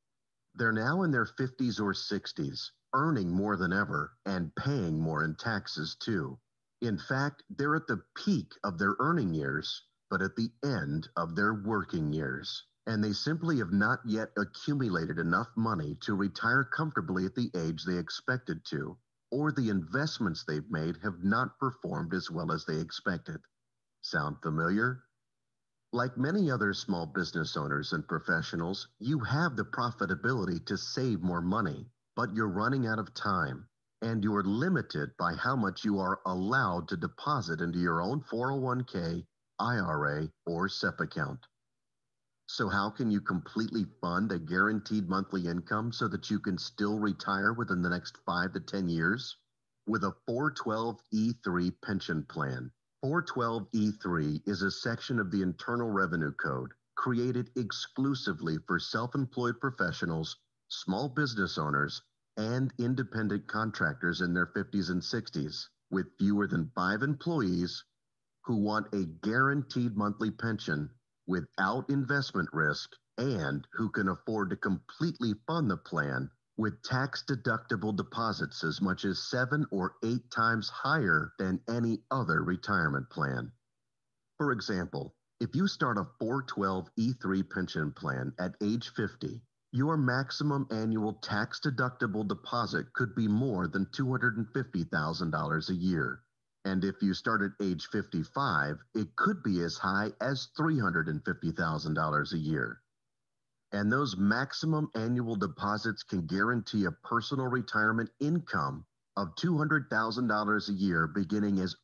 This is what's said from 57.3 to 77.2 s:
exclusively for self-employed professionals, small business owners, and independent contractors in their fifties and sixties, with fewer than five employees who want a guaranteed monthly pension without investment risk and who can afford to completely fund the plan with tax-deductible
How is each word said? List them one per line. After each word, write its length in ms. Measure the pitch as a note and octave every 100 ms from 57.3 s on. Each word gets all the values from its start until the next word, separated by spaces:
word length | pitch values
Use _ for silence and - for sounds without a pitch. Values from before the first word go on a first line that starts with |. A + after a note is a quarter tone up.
| B2 A#2+
exclusively 1040 | B2+ G#2 - - - C#3 C3+ - D#2 D#2+ D#2+ -
for 140 | F2
self-employed 800 | - A2+ B2 C#3+ B2+ - B2+ C3
professionals, 800 | C3+ B2+ F2+ D#2+ E2+ D#2+ D#2+ - _ _ -
small 420 | - - G#2+ C#3+
business 480 | B2+ C#3+ A2 F2+ -
owners, 460 | D2+ C#2+ D2 - _ _ _ -
and 340 | A2 B2+ C3 -
independent 680 | A#2+ C3 - A2+ G#2+ G2+ -
contractors 760 | G#2+ A2 - E2 C#2 F2 E2
in 100 | F2+
their 140 | F2 E2+
fifties 340 | G#2 F#2 G2+ F2
and 160 | F2+
sixties, 640 | - A#2 - D#2 D2 - - _ -
with 160 | F#2 F2 -
fewer 280 | G2 G2+ G2
than 260 | F2+ D#2+
five 280 | - F#2 G#2+
employees 800 | C#3 C3+ E3+ D#3+ G2 F2+ F2 - - _ _ _ _ _ -
who 100 | A2+
want 300 | G#2 G#2+ G#2
a 100 | G2+ F2 D#2+
guaranteed 720 | G#2 A#2+ C3+ C#3+ C3 B2+ A#2+ G2+
monthly 320 | G#2 G2+ A2
pension 580 | - A#2 G#2+ - D2 D2 - _ _ -
without 580 | F2+ D#2 - F#2+ A#2+ C3
investment 580 | C#3 B2+ C#3+ C3 F#2+ E2
risk 380 | D#2 D2+ D2+ - - _ -
and 500 | C3 A2 C#2+ C#2+ -
who 160 | - A2
can 180 | - F#2+
afford 400 | F2 - A2 F#2+
to 80 | F#2+
completely 760 | G#2 F#2 - - E3 D#3+ A#2 G#2 -
fund 240 | E3 C3
the 60 | E2+
plan 540 | - E2+ D2 C2 C#2 _ _ -
with 260 | A2 -
tax-deductible 1120 | - B2+ C3 -